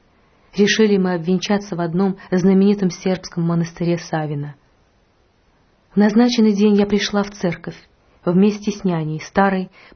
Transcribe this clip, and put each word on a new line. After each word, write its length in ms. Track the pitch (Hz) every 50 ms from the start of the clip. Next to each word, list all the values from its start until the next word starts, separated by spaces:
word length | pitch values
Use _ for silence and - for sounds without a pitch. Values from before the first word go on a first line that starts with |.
| _ _ _ _ _ _ _ _ _ _ -
решили 440 | 185 208 202 - - 220 208 202 190
мы 160 | 185 180 180
обвенчаться 640 | 175 160 175 185 180 - - 208 202 202 - 180 165
в 20 |
одном 380 | 170 170 160 180 196 190 190 - - -
знаменитом 600 | 185 185 165 190 190 190 196 202 208 202 196 180
сербском 560 | 170 - - 190 185 175 - - - 175 170
монастыре 520 | 170 170 170 170 165 - - 175 170 170 165
Савина. 580 | - - - 156 156 147 147 143 147 147 143 - _ _ _ _ _ _ _ _ _ _ _ _ _ _ _ _ _ _ _ _ _ _ _ _ _ _ _
В 40 | 196
назначенный 540 | 208 214 208 226 247 247 247 - 220 214
день 240 | 202 196 208 214 208
я 100 | 202 202
пришла 380 | 202 208 202 208 - 208 202 202
в 80 | 202
церковь 460 | - - - 175 165 - - 175 165 - - _ _ _ _ _ _ _ _
вместе 460 | 175 180 185 196 214 202 208 208 208
с 120 | 202 - -
няней, 380 | 185 175 165 156 156 156 156
старой 500 | - - - 202 196 196 190 190 185 - - - - - -